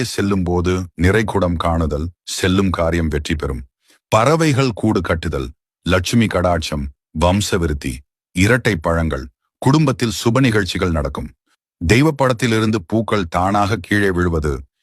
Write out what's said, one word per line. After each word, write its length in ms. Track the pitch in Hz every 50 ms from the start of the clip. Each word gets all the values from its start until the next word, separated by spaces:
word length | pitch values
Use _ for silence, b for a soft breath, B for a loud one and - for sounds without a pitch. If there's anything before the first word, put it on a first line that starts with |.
| 127 113 -
செல்லும் 320 | - 101 98 101 98 90
போது 260 | 87 87 87 85 90 92 92 92 90 _ - 87
நிறைகுடம் 540 | 90 98 110 113 95 - 101 92 87 87 80 -
காணுதல், 420 | 85 82 82 82 76 73 71 78 85 - _ _ - -
செல்லும் 340 | - - 95 92 98 98 95 82
காரியம் 340 | - 82 82 82 85 82 78 73
வெற்றி 200 | 73 71 - 82 71
பெறும். 200 | 71 69 65 64 67 - _ _ b b b b b - -
பறவைகள் 580 | 107 113 131 156 165 165 156 139 113 135 127 117 -
கூடு 200 | - 110 107 101 85 -
கட்டுதல், 400 | 92 78 - 90 69 69 65 64 - _ _ _ _ _ -
லட்சுமி 400 | 87 92 92 90 - - 117 113 95 -
கடாட்சம், 500 | 92 87 90 87 82 78 - 76 73 69 67 - _ _ _ - 80 82
வம்சவிருத்தி. 680 | 87 92 101 104 - - 98 85 80 76 69 - 69 65 62 - _ _ _ _ _ -
இரட்டை 380 | 90 92 104 120 127 120 120 101 82 78
பழங்கள், 400 | 87 82 82 82 80 71 65 65 67 - _ _ _ _ - -
குடும்பத்தில் 540 | 135 135 156 160 135 127 - - 113 104 -
சுப 200 | - 120 117 131 135
நிகழ்ச்சிகள் 500 | 127 110 107 101 90 - 87 95 90 82 78
நடக்கும். 300 | 71 69 71 - - - - _ _ _ _ _ _ _ _ -
தெய்வ 340 | - 85 104 120 143 160 151 139
படத்திலிருந்து 600 | 139 127 123 113 127 120 113 110 110 110 110 110 85 - 104
பூக்கள் 360 | 113 110 104 113 104 95 82 -
தானாக 420 | 87 90 95 101 104 101 95 113 90 90
கீழே 240 | - 104 104 101 98 90
விழுவது, 380 | 87 87 90 82 80 73 76 69 65 67 - _ _